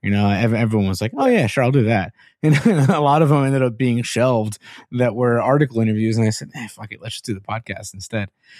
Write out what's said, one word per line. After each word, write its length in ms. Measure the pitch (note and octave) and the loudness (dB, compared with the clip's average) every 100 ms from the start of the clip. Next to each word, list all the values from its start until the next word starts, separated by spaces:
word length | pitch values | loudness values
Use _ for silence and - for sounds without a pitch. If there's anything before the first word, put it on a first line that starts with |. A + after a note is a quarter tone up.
You 80 | G2+ | -4
know, 180 | G2+ G2+ | 0 0
ev-, 240 | G2 A#2 | 0 0
everyone 360 | A2+ A2+ G#2+ G2 | 0 0 0 -2
was 120 | F#2+ | -2
like, 120 | G#2+ C#4 | -6 -2
"Oh 100 | C4+ | 0
yeah, 200 | A#3 A#2 | 0 0
sure, 180 | - B2 | 0 0
I'll 60 | |
do 140 | C3+ A2 | 2 2
that." 280 | A2 F2 - _ | 0 -4 -12 _
<laughs> 140 | _ | _
And 120 | D#3 C#3+ A3 F3 C3+ | 0 2 2 2 2
a 100 | E3+ | 2
lot 220 | D3 D3 | 2 4
of 80 | D#3 | 4
them 140 | D3 C3+ | 2 2
ended 180 | C3+ | 0
up 160 | B2+ A2 | -2 -2
being 240 | B2+ A#2+ | -2 -2
shelved 560 | A#2+ - B2 A#2+ G#2+ G#2 - - - | -2 0 0 0 -2 -6 -14 -20 -4
that 220 | B2 B2 A2 | 2 2 2
were 260 | B2 A#2+ | 2 2
article 400 | A2+ C#3+ D3 A2+ | 4 4 2 2
interviews. 380 | A2 G#2+ A2 A2+ | 0 2 0 2
And 80 | A2 | 2
I 40 | |
said, 200 | G#2+ G#2 D3+ | 0 -6 -14
"Eh, 120 | A2+ | -14
fuck 240 | - G#2+ | -14 -18
it, 80 | - | -16
let's 140 | - - | -14 -12
just 100 | - | -10
do 80 | |
the 80 | G2+ | -10
podcast 540 | G2+ A2 - G2 G#2 G2 | -8 -10 -10 -14 -14 -16
instead." 340 | F#2+ A2+ G2 _ _ - | -10 -8 -8 _ _ -20